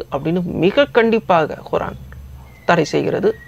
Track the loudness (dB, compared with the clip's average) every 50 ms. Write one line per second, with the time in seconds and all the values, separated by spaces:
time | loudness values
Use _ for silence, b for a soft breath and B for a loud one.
0 | -2 -4 -6 -4 -2 -2 -2 -2 -2 -4 -2 2 2 2 4 4 2 4 4 2
1 | 4 4 2 0 2 2 2 2 2 0 -4 -8 -8 -4 -4 -4 -4 -4 -8 -12
2 | -16 -18 -18 -18 -18 -18 -18 -20 -20 -20 -20 -8 0 2 2 2 2 0 0 -2
3 | 0 0 -2 0 0 0 -2 -2 -8